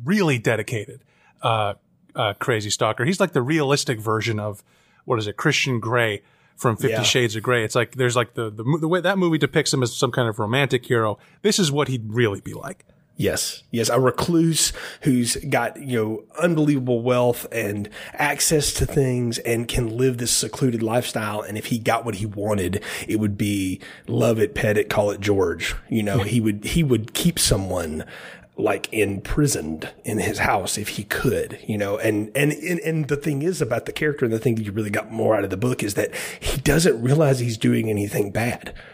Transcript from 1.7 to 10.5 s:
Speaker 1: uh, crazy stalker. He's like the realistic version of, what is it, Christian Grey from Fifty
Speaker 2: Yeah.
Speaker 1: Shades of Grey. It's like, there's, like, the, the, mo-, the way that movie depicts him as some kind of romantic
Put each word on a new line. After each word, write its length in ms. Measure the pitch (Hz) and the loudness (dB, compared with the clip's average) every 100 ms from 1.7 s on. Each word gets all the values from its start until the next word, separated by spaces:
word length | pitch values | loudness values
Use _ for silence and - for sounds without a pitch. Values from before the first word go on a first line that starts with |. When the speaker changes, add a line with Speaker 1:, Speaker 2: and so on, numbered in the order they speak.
| 101 _ _ _ | -4 _ _ _
Speaker 1:
uh, 200 | - 110 | -2 -2
crazy 360 | 104 - 113 104 | 0 0 0 0
stalker. 340 | - 113 107 | 0 0 0
He's 140 | 123 190 | -2 0
like 120 | 190 | 0
the 100 | 139 | 0
realistic 580 | 123 160 139 143 - 120 | 0 0 2 2 0 -4
version 380 | 110 110 110 107 | -2 -2 0 -2
of, 240 | 104 104 _ _ _ _ | -4 -8 _ _ _ _
what 140 | - 123 | -4 -2
is 80 | 104 | -2
it, 100 | - | 0
Christian 440 | 156 143 139 120 | 0 2 0 0
Grey 420 | 110 120 113 101 - _ _ - | 0 2 2 -2 -8 _ _ -2
from 200 | 131 110 | 0 2
Fifty 140 | 131 | 0
Speaker 2:
Yeah. 100 | 110 | 2
Speaker 1:
Shades 320 | 113 131 120 | 2 2 2
of 80 | 110 | 0
Grey. 220 | 104 120 | 0 2
It's 100 | 110 | 2
like, 220 | 127 117 123 | 0 0 0
there's, 180 | 127 | 0
like, 200 | 120 120 | 2 0
the, 160 | - 110 | -4 -6
the, 120 | 104 | -4
mo-, 160 | 117 160 | 0 0
the 80 | 160 | 2
way 140 | 180 | 2
that 180 | 170 196 | 2 2
movie 200 | 175 160 | 2 2
depicts 360 | 139 160 143 | 2 2 2
him 80 | 139 | 0
as 100 | 123 - | 0 0
some 160 | 131 | 0
kind 160 | 117 117 | 2 0
of 100 | 107 | 0
romantic 480 | 107 | 0